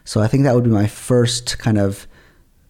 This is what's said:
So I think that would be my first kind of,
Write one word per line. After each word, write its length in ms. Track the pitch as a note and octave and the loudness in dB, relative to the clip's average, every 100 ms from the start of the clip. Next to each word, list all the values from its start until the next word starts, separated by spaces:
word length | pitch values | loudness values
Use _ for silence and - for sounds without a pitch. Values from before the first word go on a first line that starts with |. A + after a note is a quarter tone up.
So 160 | - A2 | -6 -2
I 80 | G#2+ | 0
think 160 | C#3 | 2
that 120 | C#3 A#2+ | 2 2
would 100 | A#2+ | 2
be 40 | |
my 180 | G#2+ G#2+ | 2 0
first 720 | - - B2 A#2 - - - | -4 0 2 2 -2 -8 -4
kind 180 | A#2 G#2 | -2 0
of, 300 | G2 G2 - - _ _ _ _ | 0 -4 -14 -20 _ _ _ _